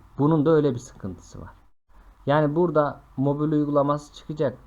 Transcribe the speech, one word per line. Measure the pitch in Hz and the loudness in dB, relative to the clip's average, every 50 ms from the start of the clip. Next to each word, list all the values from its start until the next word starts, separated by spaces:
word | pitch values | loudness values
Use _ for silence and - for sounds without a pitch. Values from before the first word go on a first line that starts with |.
| - - - | -20 -16 -4
Bunun | - 139 151 165 156 139 | 0 2 2 4 4 4
da | 160 | 4
öyle | 160 151 147 143 120 | 4 4 2 2 -2
bir | 120 | -4
sıkıntısı | - - - - - 95 87 - - - - 101 | -10 -16 -18 -14 -12 -12 -12 -14 -18 -20 -18 -18
var. | 92 92 - - _ _ _ _ _ _ - - - - - _ - | -18 -18 -20 -20 _ _ _ _ _ _ -20 -20 -20 -20 -20 _ -4
Yani | 139 143 156 151 143 147 | 0 0 2 2 0 2
burada | 165 180 165 147 151 147 139 131 - - - - | 0 0 2 2 0 0 0 -4 -10 -18 -12 -6
mobil | 131 135 143 139 143 151 156 | -2 -2 -2 0 0 -2 0
uygulaması | 151 151 147 143 143 143 139 143 147 147 147 - - | 0 0 0 2 2 2 2 2 -2 -4 -6 -14 -20
çıkacak. | - - - 156 151 151 123 - - - | -20 -14 -12 -6 -4 -4 -4 -4 -8 -18